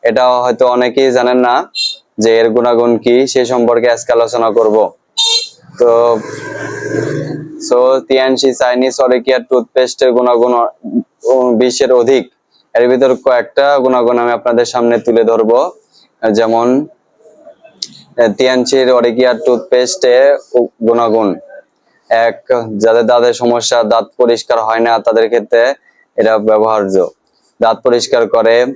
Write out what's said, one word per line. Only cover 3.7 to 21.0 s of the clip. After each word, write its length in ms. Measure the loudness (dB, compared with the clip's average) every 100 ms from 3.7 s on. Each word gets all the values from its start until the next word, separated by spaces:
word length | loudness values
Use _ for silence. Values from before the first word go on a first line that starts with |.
| 0 0
আজকে 200 | -2 -2
আলোচনা 400 | 0 0 -2 0
করব। 400 | 0 2 0 -2 -6 _ -4 -2 -2 -6 -18 -20 -2
তো, 400 | 0 2 2 -2 -6 -14 -14 -12 -12 -10 -8 -6 -6 -8 -8 -12 -14 -14 -2
so, 300 | 0 2 0 0
তিয়ানশি 460 | 0 0 0 -2
চাইনিজ 420 | 0 -2 0 -2 0
অরিকেয়ার 440 | 0 0 0 -2
টুথপেস্টের 680 | 0 -4 -2 -2 -2 0 0
গুণাগুণ 420 | 2 0 2 2
অ-, 480 | 0 -2 -6 -6 -6 -8 _
উ, 320 | -2 0 2 2
বিশের 380 | 0 0 0
অধিক। 380 | 2 2 0 -2 _ _ _ _
এর 160 | 0 2
ভিতর 260 | 2 2 0
কয়েকটা 640 | 0 0 -2 -2 0 2
গুণাগুণ 400 | 0 0 0 0
আমি 120 | -2
আপনাদের 340 | -2 -2 -2 -2
সামনে 320 | -2 0 0
তুলে 260 | 0 0
ধরব। 480 | 2 0 2 0 0 -8 _ _ _ _ -2
যেমন, 540 | 0 0 0 0 -2 -4 _ _ _ -20 _ -20 -20 -20 _ -18 -18 _ -2
এ, 100 | -2 0
তিয়ানশির 540 | -2 0 0 0 2
অরিকেয়ার 440 | 2 0 0 0 0 -2
টুথপেস্টে 920 | -2 0 0 0 -2 2 4 2 0 -2
উ, 140 | -2 -2 _ -2
গুণাগুণ। 480 | 0